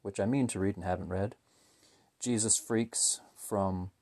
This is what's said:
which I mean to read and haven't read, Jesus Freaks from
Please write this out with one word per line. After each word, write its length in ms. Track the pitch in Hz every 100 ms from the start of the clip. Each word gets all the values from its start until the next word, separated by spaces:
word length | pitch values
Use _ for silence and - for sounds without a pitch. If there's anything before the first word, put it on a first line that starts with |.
which 180 | 101 98
I 60 | 101
mean 200 | 139 123
to 120 | 98
read 160 | 98 98
and 80 |
haven't 240 | 90 92 85
read, 260 | 92 104 - _ _ _ _ - _ _ _
Jesus 360 | 123 117 110 -
Freaks 640 | - 117 117 - - - - -
from 540 | - 104 95 92 90 _